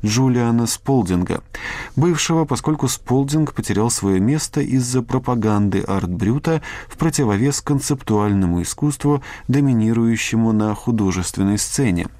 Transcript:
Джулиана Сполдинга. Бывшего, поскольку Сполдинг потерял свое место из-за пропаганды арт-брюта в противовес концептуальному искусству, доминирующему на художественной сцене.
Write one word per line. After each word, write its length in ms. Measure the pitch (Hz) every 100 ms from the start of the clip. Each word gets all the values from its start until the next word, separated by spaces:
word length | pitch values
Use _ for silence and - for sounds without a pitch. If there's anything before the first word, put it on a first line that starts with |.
Джулиана 600 | 107 110 131 120 117 117 117
Сполдинга. 760 | - - 135 98 90 87 - - - - - - -
Бывшего, 500 | 165 160 - 165 156
поскольку 420 | 123 - 156 131
Сполдинг 680 | - - 127 139 151 151
потерял 380 | - - 101 113
свое 280 | - 98 95
место 420 | 101 151 - -
из-за 420 | 143 131 123 127
пропаганды 800 | 117 131 127 123 107 104 104 95
арт-брюта 800 | 101 95 90 87 92 131 165 160 - - -
в 100 | -
противовес 640 | 165 151 123 101 135 139
концептуальному 1000 | - 143 - 143 - 107 104 101 92 87
искусству, 580 | 85 - 147 143 143 143 - - -
доминирующему 1040 | 131 139 120 110 113 113 113 - 113 113
на 220 | 107 107
художественной 840 | 104 - 117 98 90 87 - 95 104
сцене. 480 | - - 131 87 90 -